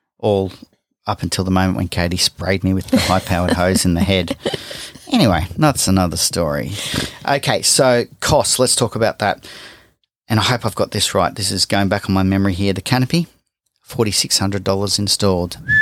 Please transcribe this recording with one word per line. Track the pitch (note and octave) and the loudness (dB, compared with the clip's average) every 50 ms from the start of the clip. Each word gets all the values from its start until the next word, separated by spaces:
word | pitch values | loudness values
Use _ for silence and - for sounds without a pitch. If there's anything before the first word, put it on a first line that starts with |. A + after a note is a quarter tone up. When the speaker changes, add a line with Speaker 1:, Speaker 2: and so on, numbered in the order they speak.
| _ _ _ - | _ _ _ -4
Speaker 1:
all | - A2 G2+ G2 F#2+ F#2 - - - _ _ _ _ _ _ _ - - | 0 2 2 2 0 -2 -6 -12 -20 _ _ _ _ _ _ _ -6 -6
up | G2+ - - | -6 -4 -4
until | F2 - - F#2 | -6 -2 -2 0
the | F#2 | 0
moment | F#2+ F#2 F#2 F#2+ F#2 - | 2 2 2 2 0 -2
when | F#2 E2+ | -4 -4
Katie | - - E2+ E2+ F#2 F2 | -2 -2 -2 -2 -2 -2
sprayed | - - - - - F#2 G2 F#2+ - | -2 -2 -4 -4 -4 -2 -2 0 0
me | F#2+ F#2+ | 0 0
with | F#2 - - | 0 -2 0
the | - - | 0 0
high-powered | - - F#2 F#2 - - F#2 F2 F2+ F2 D#2+ | 2 2 0 0 0 0 -2 0 0 0 0
hose | F2 F2 F#2 F#2 - - | 2 2 2 2 2 2
in | F#2 E2+ | 0 2
the | E2+ G2 | 2 2
head. | G2 G2 F#2 F2 E2+ - - - | 2 2 0 0 -2 -6 -6 -6
Speaker 2:
<laughs> | - - - - - - - - - - - - - | -6 -6 -8 -10 -12 -14 -14 -14 -16 -18 -18 -8 -2
Speaker 1:
Anyway, | C#4+ A#3+ D#3+ G#2+ F2+ D#2+ F2+ - - - | 2 2 4 4 4 2 0 -2 -2 0
that's | D3+ D3+ C3 - - - | 2 2 2 2 0 2
another | F#2+ F#2+ F2+ E2+ E2 - | 2 2 2 2 0 -2
story. | - - - F#2+ E2+ D2+ D2 C#2+ A#1+ C#2 G2 G2+ - - - G1+ - - - - - - | -4 -2 -2 -2 -2 0 -2 -4 -4 -6 -8 -8 -8 -6 -4 -6 -6 -6 -10 -8 -2 -2
Okay, | C#3 C#3+ - C#3 A#2 F#2+ - | -2 0 0 0 -2 0 0
so | - - - C#3 B2+ B2 A#2+ A2+ - - - | 0 2 4 4 4 4 4 2 -2 -6 -6
costs, | - - D#3 C#3 A#2 - - - | 0 2 2 2 2 2 0 0
let's | B2+ A#2 - | 2 0 2
talk | - B2 A2 - | 0 0 -2 0
about | A2 A2+ G#2 - - | 0 0 0 0 0
that. | G#2+ G2 - - - - - - - - - - _ _ _ _ _ _ _ _ _ - | 0 -2 -2 -2 -8 -20 -20 -20 -20 -20 -20 -20 _ _ _ _ _ _ _ _ _ 0
And | A2 G#2+ | 0 2
I | G2+ | 2
hope | - B2+ A#2 - A2 | 2 0 0 -2 -4
I've | - | -2
got | - G#2 - | -2 -4 -2
this | - G#2+ F#2+ - - | 0 -2 -2 0 2
right. | G2+ F2 - - | 2 0 0 0
This | - G2+ - | -4 -4 -4
is | G2+ F#2 - | -2 -2 -2
going | - - G2+ G2+ F#2+ | 0 0 0 2 2
back | G#2 G2+ - - | 0 0 0 0
on | F#2+ | 0
my | F#2+ | 2
memory | F#2+ F#2+ G2 G2 G2 G2 F2+ | 2 2 2 2 2 0 0
here. | F2 G2+ G2 F#2+ | 0 0 0 -2
The | F#2+ | -2
canopy, | - - B2 B2+ B2+ B2+ - E3+ E3+ - _ _ _ _ _ _ _ _ _ _ | -2 0 0 0 0 2 0 -2 -2 -2 _ _ _ _ _ _ _ _ _ _
forty-six | _ - - - A2+ G#2+ G2 - - F2+ - - | _ -10 -2 -2 -2 0 0 -2 -2 0 0 0
hundred | F#2+ G2 G2 G2 F#2+ | 0 0 -2 -2 0
dollars | F#2+ G2 G2 G2+ G2 - - | 0 0 0 0 -2 -2 -2
installed. | G2+ G2 - - G#2+ G2+ F#2 F2 F2 F2 - - - - A5 A5+ | 0 0 0 2 2 2 2 2 0 -4 -6 -8 -2 0 2 2